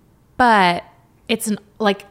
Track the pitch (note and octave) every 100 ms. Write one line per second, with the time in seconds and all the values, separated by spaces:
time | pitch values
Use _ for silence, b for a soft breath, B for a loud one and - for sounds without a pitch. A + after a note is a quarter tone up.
0 | _ _ _ - B3 G#3+ F3+ F3 - _
1 | _ _ - A3+ A3 G3+ - - G#3+ G3
2 | -